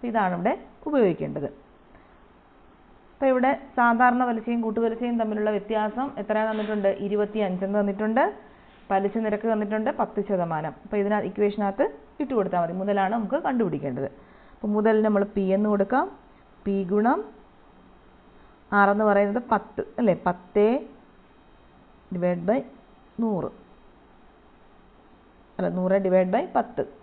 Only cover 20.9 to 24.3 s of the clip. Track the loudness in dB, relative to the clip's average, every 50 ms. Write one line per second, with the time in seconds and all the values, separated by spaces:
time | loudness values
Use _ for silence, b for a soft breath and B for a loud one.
20.9 | -18 -20 -20 -20 -20 -20 -20 _ -20 -20 _ _ -20 -20 -20 -20 _ -20 -20 _
21.9 | -20 -20 _ -10 -8 -2 0 0 0 0 0 0 0 0 -2 -6 -16 -20 -20 -20
22.9 | -20 -20 -20 -20 _ -4 -2 -2 0 -2 -4 -6 -8 -12 -20 -20 -20 -20 -20 -20
23.9 | -20 -20 _ _ -20 -20 -20 -20